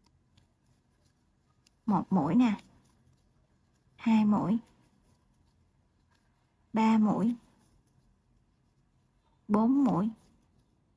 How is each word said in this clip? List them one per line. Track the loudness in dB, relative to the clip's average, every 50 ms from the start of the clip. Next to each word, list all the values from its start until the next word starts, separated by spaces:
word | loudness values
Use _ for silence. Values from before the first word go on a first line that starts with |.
| _ _ _ _ _ _ _ _ _ _ _ _ _ _ _ _ _ _ _ _ _ _ _ _ _ _ _ _ _ _ _ _ _ _ _ _ -4
Một | -4 -2 -2 -2 -2
mũi | -2 -2 -2 0 0
nè, | 2 2 0 0 -4 -10 _ _ _ _ _ _ _ _ _ _ _ _ _ _ _ _ _ _ _ _ _ _ _ _ _ _
hai | -6 -2 0 2 2 2
mũi, | 2 0 0 0 -2 -4 -4 -6 _ _ _ _ _ _ _ _ _ _ _ _ _ _ _ _ _ _ _ _ _ _ _ _ _ _ _ _ _ _ _ _ _ _ _ _ _ _ _ _ _
ba | -4 -2 0 2 2 2
mũi, | 2 0 0 -2 -2 -4 -4 -6 _ _ _ _ _ _ _ _ _ _ _ _ _ _ _ _ _ _ _ _ _ _ _ _ _ _ _ _ _ _ _ _ _ _ _ _ _ _ _ _ _ -2
bốn | 0 0 2 2 2 2 2
mũi, | 0 0 0 -2 -4 -6 -10 _ _ _ _ _ _ _ _ _ _ _ _ _ _ _